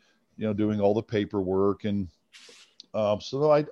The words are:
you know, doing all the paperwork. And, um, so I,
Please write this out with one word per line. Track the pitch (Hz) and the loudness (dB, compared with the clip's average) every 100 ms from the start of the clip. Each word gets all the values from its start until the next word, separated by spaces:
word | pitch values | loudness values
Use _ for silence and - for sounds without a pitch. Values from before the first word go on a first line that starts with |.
| _ _ _ - | _ _ _ -6
you | 107 | -4
know, | |
doing | 101 107 107 | 0 0 2
all | 101 107 | 2 2
the | |
paperwork. | - 107 104 101 92 95 101 95 107 | 0 -2 -2 -4 -2 2 2 0 -4
And, | 101 90 - _ - - - - - - 110 | -4 -6 -12 _ -20 -20 -20 -20 -20 -8 -2
um, | 104 104 | 0 -2
so | - 135 151 | -4 0 4
I, | 147 147 | 4 2